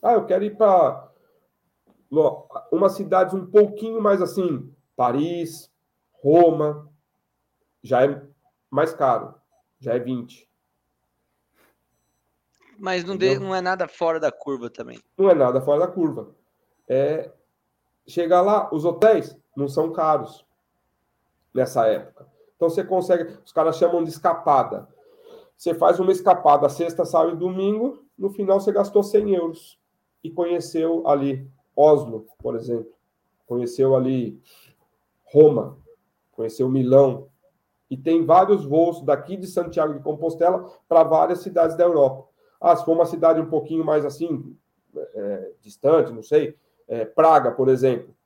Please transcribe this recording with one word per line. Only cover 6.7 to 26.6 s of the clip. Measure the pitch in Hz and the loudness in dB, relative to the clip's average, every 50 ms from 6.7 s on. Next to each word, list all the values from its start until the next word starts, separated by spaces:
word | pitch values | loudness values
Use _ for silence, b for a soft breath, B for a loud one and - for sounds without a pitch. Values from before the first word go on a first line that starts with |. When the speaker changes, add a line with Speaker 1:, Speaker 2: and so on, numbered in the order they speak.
| 147 147 - - _ _ _ _ _ _ _ _ _ _ _ _ _ _ _ _ _ _ | -4 -8 -14 -20 _ _ _ _ _ _ _ _ _ _ _ _ _ _ _ _ _ _
Speaker 1:
já | _ - 131 123 135 | _ -2 0 2 2
é | 143 143 143 - - _ _ _ _ _ _ _ _ | 2 0 -4 -14 -20 _ _ _ _ _ _ _ _
mais | - 139 156 160 - | -4 -2 -2 -2 -2
caro, | - 147 131 120 110 - - - _ _ _ _ _ _ _ _ _ | -2 -2 0 0 -2 -4 -10 -18 _ _ _ _ _ _ _ _ _
já | - 113 113 | -8 -4 -4
é | 123 | -4
vinte. | 123 123 127 123 117 120 - _ _ _ _ _ _ _ _ _ _ _ _ _ _ _ _ _ _ _ _ _ _ _ _ _ _ _ _ _ _ _ _ _ _ _ _ _ _ _ _ _ _ _ _ _ _ _ _ 208 | -4 -6 -8 -8 -10 -14 -20 _ _ _ _ _ _ _ _ _ _ _ _ _ _ _ _ _ _ _ _ _ _ _ _ _ _ _ _ _ _ _ _ _ _ _ _ _ _ _ _ _ _ _ _ _ _ _ _ _
Speaker 2:
Mas | 202 185 185 180 170 | -8 -6 -6 -6 -6
não | 175 196 | -6 -6
dê, | 185 175 190 | -2 0 0
Speaker 1:
Entendeu? | - - 196 190 | 0 0 -4 -6
Speaker 2:
não | 185 | -6
é | 185 | -4
nada | 180 180 185 185 180 160 | -4 -4 -4 -4 -6 -8
fora | - - 175 165 165 160 | -6 -4 -2 -2 -2 0
da | 156 147 | -2 -4
curva | - - - 143 139 127 117 117 | -4 -4 -10 -8 -8 -8 -8 -12
também. | _ - 123 123 123 113 _ _ _ - | _ -14 -16 -16 -16 -20 _ _ _ 0
Speaker 1:
Não | 190 196 | 4 4
é | 180 | 4
nada | 151 135 123 127 135 | 4 4 2 2 0
fora | 131 139 147 147 | 0 0 0 0
da | 175 180 | 0 -2
curva. | 180 196 170 156 131 113 107 - _ _ _ _ _ _ _ _ _ _ _ _ | -2 -2 -2 -2 -4 -6 -12 -16 _ _ _ _ _ _ _ _ _ _ _ _
É, | 127 131 135 147 151 156 - - - _ _ _ _ _ _ _ _ _ _ _ _ _ _ - | -2 -2 0 -2 -2 -6 -8 -12 -16 _ _ _ _ _ _ _ _ _ _ _ _ _ _ -10
chega | - 170 170 165 180 180 | -6 -4 0 2 4 4
lá, | 180 196 208 208 - - - | 4 4 2 0 0 -2 -6
os | 156 147 | -2 -2
hotéis | 175 170 - - 220 220 175 139 - - _ _ _ _ | -2 0 4 4 4 4 4 0 -6 -14 _ _ _ _
não | - 139 139 | -8 -6 -4
são | 135 170 156 165 | -2 -4 -4 -4
caros | 160 - 160 156 156 139 113 - - - _ _ _ _ _ _ _ _ _ _ _ _ _ _ _ _ _ _ _ _ _ _ _ | -2 -2 0 0 0 0 -2 -6 -16 -20 _ _ _ _ _ _ _ _ _ _ _ _ _ _ _ _ _ _ _ _ _ _ _
nessa | 127 127 127 - - 113 110 | -2 -2 -2 0 0 0 2
época. | 107 92 - - _ _ - _ _ _ _ _ _ | 0 -2 -4 -12 _ _ -20 _ _ _ _ _ _
Então | _ 170 165 | _ -2 -2
você | 165 - 185 | 0 -2 -4
consegue, | - 185 185 180 180 180 170 165 165 - - _ | -2 -4 -4 0 0 0 -2 -2 -6 -12 -20 _
os | _ | _
caras | _ 170 156 165 160 - | _ 0 0 0 0 0
chamam | 175 170 170 175 165 | 0 0 2 0 -4
de | 156 | -4
escapada. | 147 - - 180 165 - - 165 147 131 120 - 107 - - _ _ _ b b b b b b b b b b b | -8 -4 -2 -2 -2 -2 0 0 2 2 0 -2 -6 -12 -12 _ _ _ b b b b b b b b b b b
Você | _ - 170 165 | _ -6 -6 -2
faz | 165 165 170 175 175 | 2 2 2 2 2
uma | 185 185 | 2 0
escapada | 190 185 - 202 180 180 - 156 143 143 | 0 0 4 2 2 4 4 4 4 4